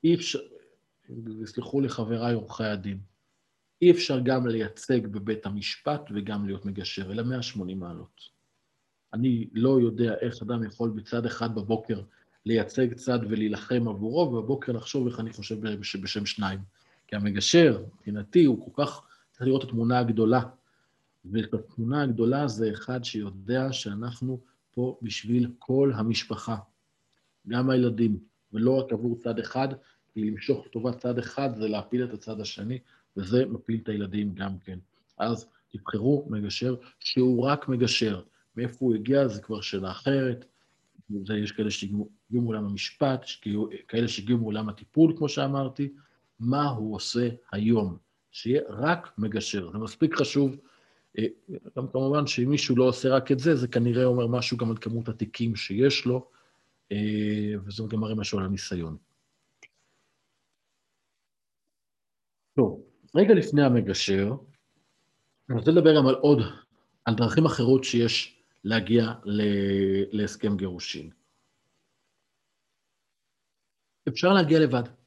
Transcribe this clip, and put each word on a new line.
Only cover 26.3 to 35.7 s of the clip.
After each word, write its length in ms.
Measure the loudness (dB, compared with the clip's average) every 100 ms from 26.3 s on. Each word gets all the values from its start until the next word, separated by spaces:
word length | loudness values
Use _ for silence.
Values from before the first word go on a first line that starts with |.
| -10 -6 -8 -8 _ _ _ _ _ _ _ -6
גם 220 | -2 2
הילדים, 480 | 4 4 2 2 0 -6 _ _
ולא 260 | 0 2 2
רק 120 | 0
עבור 260 | -4 -2 -4
צד 200 | -4 -4
אחד, 300 | -4 -2 -4 -4 _ _ _
כי 100 | -4
למשוך 420 | -4 -4 -2 -2 -2
לטובת 320 | -6 -4 -4
צד 200 | -4 -4
אחד 320 | -4 -4 -4 -2
זה 120 | -4
להפיל 360 | -4 -2 -4
את 80 | -4
הצד 280 | -6 -10 -10
השני, 380 | -8 -8 -8 -8 _ _ _ -10
וזה 300 | 0 2 2
מפיל 340 | -2 -4 -6
את 60 | -4
הילדים 460 | -4 -4 -4 -4
גם 240 | -4 -8 -8
כן. 200 | -12 -14 -16 _ _ _
אז 300 | -4 -4 -8 _ _